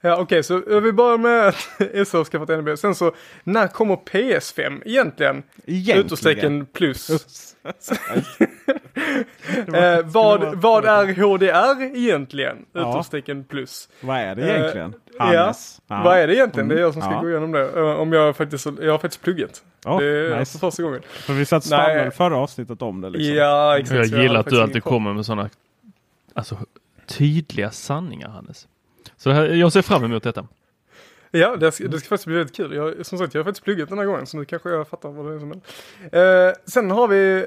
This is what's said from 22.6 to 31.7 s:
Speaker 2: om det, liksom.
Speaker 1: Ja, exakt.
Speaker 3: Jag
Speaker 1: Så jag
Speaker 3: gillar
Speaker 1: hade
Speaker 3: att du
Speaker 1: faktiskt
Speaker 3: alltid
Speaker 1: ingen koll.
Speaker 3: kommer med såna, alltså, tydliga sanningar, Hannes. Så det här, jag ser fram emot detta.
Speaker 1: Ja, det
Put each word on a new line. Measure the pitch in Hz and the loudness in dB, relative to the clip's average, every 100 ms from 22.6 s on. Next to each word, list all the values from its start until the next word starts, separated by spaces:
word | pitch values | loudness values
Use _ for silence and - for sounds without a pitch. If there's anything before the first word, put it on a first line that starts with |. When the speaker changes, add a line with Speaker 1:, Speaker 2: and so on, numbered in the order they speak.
| 120 113 | -12 -10
Speaker 2:
om | 120 95 | -8 -8
det, | 92 | -10
liksom. | 92 147 147 | -6 -2 2
Speaker 1:
Ja, | 143 143 147 143 | 4 4 4 2
exakt. | 127 131 | 0 0
Speaker 3:
Jag | 113 | 2
Speaker 1:
Så | 131 | 4
jag | |
Speaker 3:
gillar | 127 113 | 4 2
Speaker 1:
hade | |
Speaker 3:
att | 107 | 2
du | |
Speaker 1:
faktiskt | 123 | 2
Speaker 3:
alltid | 113 113 | 2 0
Speaker 1:
ingen | |
koll. | 135 | -2
Speaker 3:
kommer | 123 104 | -2 -2
med | 104 107 | -4 -4
såna, | 110 104 _ _ _ 226 _ _ _ _ | -6 -6 _ _ _ _ _ _ _ _
alltså, | - - 101 - _ _ _ - | -12 -12 -14 -14 _ _ _ -18
tydliga | - 147 156 156 - 104 | 0 0 0 -4 -6 -6
sanningar, | - - 143 175 - - | -8 -8 -8 -8 -14 -16
Hannes. | 110 - - _ _ _ _ - _ | -18 -20 -20 _ _ _ _ -20 _
Så | 135 | 0
det | 143 | 2
här, | 151 | 4
jag | 170 175 | 4 6
ser | 190 | 6
fram | - 185 | 4 2
emot | 117 113 | 2 -2
detta. | 117 - - _ _ _ _ _ - _ _ | -4 -8 -12 _ _ _ _ _ -20 _ _
Speaker 1:
Ja, | 170 185 156 | 2 2 4
det | 160 | 0